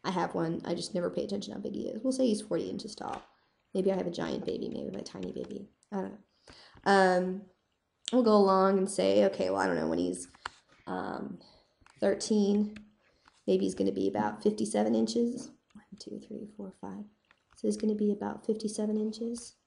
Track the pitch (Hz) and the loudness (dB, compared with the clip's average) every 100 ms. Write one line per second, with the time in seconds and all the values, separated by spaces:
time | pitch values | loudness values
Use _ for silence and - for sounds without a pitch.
0 | 175 185 175 180 165 170 - 175 170 180 | -2 -2 -2 -2 -2 -2 -4 -4 -4 -2
1 | 175 - - 196 202 208 202 - - 220 | -2 -2 -4 -6 -6 -8 -8 -6 -6 -4
2 | 262 262 254 214 - 170 92 - - - | -2 2 2 2 -2 -4 -4 -6 -10 -10
3 | - - - _ _ _ _ 196 190 190 | -8 -8 -12 _ _ _ _ 0 0 0
4 | 180 170 82 67 - - - - 69 - | -2 -4 -4 -4 -4 -6 -6 -6 -8 -8
5 | - - 92 - 64 - - _ _ 196 | -10 -10 -10 -8 -10 -12 -14 _ _ -8
6 | 196 208 _ _ - - - - - 196 | -8 -12 _ _ -20 -20 -20 -4 4 6
7 | 185 180 185 190 - _ _ _ _ _ | 6 4 0 -6 -12 _ _ _ _ _
8 | - 247 226 208 190 190 190 196 196 196 | 0 4 6 8 8 6 6 4 2 2
9 | 190 202 202 196 190 98 190 85 80 82 | 4 6 4 2 0 2 2 2 0 0
10 | 87 90 - - - - _ _ - 185 | 0 -2 -10 -16 -18 -18 _ _ -8 -6
11 | 95 - 208 - - _ _ _ _ _ | -6 -8 -10 -12 -18 _ _ _ _ _
12 | 202 - - 214 202 208 208 - - _ | 0 0 2 2 4 2 0 -4 -20 _
13 | _ _ _ _ - 190 196 190 196 196 | _ _ _ _ 0 2 2 0 0 0
14 | 196 208 - - 208 208 214 208 220 233 | 0 0 -2 0 0 0 -2 0 2 2
15 | 226 233 240 269 - - _ 208 _ 196 | 2 2 0 -2 -12 -18 _ -20 _ -18
16 | - 214 214 214 208 208 196 - 196 196 | -14 -14 -12 -12 -12 -14 -14 -12 -12 -10
17 | 208 _ _ _ _ - 220 208 214 214 | -14 _ _ _ _ -4 -2 0 0 2
18 | 208 202 202 208 - 214 208 214 214 214 | 0 0 -4 -4 -2 -2 -2 -4 -2 0
19 | 214 214 233 240 - _ | -2 -4 -6 -6 -12 _